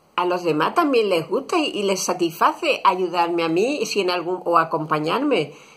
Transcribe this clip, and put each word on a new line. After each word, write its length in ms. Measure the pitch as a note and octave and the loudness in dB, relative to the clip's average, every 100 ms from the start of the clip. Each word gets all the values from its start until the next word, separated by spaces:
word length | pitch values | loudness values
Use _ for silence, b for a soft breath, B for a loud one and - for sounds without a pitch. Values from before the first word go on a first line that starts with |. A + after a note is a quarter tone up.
| _ - | _ -4
a 80 | |
los 180 | F3+ F3 | -2 0
demás 320 | F3 D3+ F#3+ | 0 0 0
también 360 | F4 D#4 A#3+ G#3 | 2 2 2 2
les 180 | E3+ D#3+ | 0 0
gusta 300 | A3 C4+ F4 | -4 -2 -2
y, 80 | C#4+ | 0
y 180 | G3+ | -2
les 180 | G3 F#3+ | -2 -2
satisface 800 | - F3 E3+ - B3+ D#4 D#4+ A3 | -2 -2 -2 2 0 0 -2 2
ayudarme 640 | G3+ F#3 F3+ F3 E3+ E3+ | 2 2 0 0 0 0
a 40 | E3 | 0
mí, 380 | E3 A#3+ - G#3+ | 2 0 -2 -2
si 140 | G#3 | -2
en 100 | F3+ | 0
algún, 320 | F3+ E3 F3+ | -2 -2 -4
o 140 | F3 E3+ | 2 2
acompañarme, 960 | D#3+ D3+ D#3 D#3 D3+ G#3 D4 G#3+ D3 B B | 2 -2 0 0 0 0 2 0 0 B B